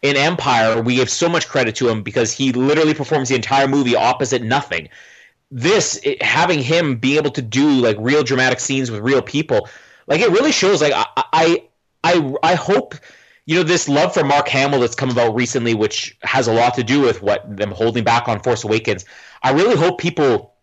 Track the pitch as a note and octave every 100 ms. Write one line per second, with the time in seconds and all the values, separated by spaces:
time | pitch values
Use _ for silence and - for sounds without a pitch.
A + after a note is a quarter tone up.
0 | C#3 C#3+ D3 F3 C#3 A#2+ A2 A2+ A#2 B2
1 | B2 - E3+ E3+ - C#3+ A#2+ A2 B2 A2
2 | G#2 A#2+ A2+ - C3+ B2 C3+ D3+ D#3 D3+
3 | C#3 D3+ B2+ C3 A2+ C3+ C#3 C#3 B2+ A#2
4 | - - B2+ B2+ A2+ C3+ - E2+ D2+ -
5 | - - - _ _ B2+ C3 G#3 - -
6 | C#3 C#3+ - - F3 E3 B2+ E3 D#3+ B2
7 | C3 C#3+ D3+ C#3 A#2+ A#2+ D3 C3+ A#2 G#2+
8 | A2+ D3 C3 B2+ B2+ B2 - C3+ B2+ A2
9 | A2 C3+ - C#3+ D#3 A2+ - - - -
10 | - D#3 A3+ F3+ D4 - F#3+ F#3+ D3 C#3
11 | - - - D#3 E3 E3+ - _ _ _
12 | E3 F3 C#3+ C#3 D#3+ F3+ - G#3 - -
13 | - - _ _ - E3 D#3+ F3 - C#3+
14 | F3 - C#3+ C#3+ C#3+ C3+ C#3 C#3 B2 -
15 | C3 A#2+ A#2 A2 A#2+ C#3 A#2 A2 G#2+ -
16 | - _ - C3 A#2 A2+ A#2+ B2 A2+ C#3
17 | C3 A2+ G2+ G2+ - G2+ G#2 G2 A2+ A#2
18 | A#2 A#2 A#2+ G#2+ - A2+ G#2+ A2 - G2
19 | - - - - B2+ C#3 G3+ G#3+ E3+ F3+
20 | E3 E3 C#3+ A2 - _